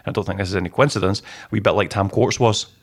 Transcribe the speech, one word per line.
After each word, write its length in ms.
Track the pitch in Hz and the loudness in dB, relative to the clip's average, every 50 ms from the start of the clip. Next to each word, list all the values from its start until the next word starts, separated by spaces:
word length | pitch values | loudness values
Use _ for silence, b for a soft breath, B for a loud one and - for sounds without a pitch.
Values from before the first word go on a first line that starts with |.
| B | B
I 60 | B | B
don't 140 | - 110 95 | -4 -4 -2
think 140 | 98 95 95 | -2 -2 -4
this 100 | 98 85 | -4 -2
is 60 | 98 92 | -2 -2
any 100 | 87 87 | -2 -2
coincidence, 540 | - - 135 143 - 104 92 92 101 - | 0 2 2 2 2 0 0 0 0 -2
a 20 | - B B B B B | -4 B B B B B
wee 100 | B 104 | B 0
bit 100 | 101 101 | 2 2
like 180 | 80 104 101 - | 2 2 2 0
Tam 200 | - 107 98 101 | 0 -2 -2 0
Courts 280 | - 110 120 101 - - | 0 0 0 0 2 2
was, 280 | 123 113 104 - - - _ _ | 2 2 2 2 -2 -8 _ _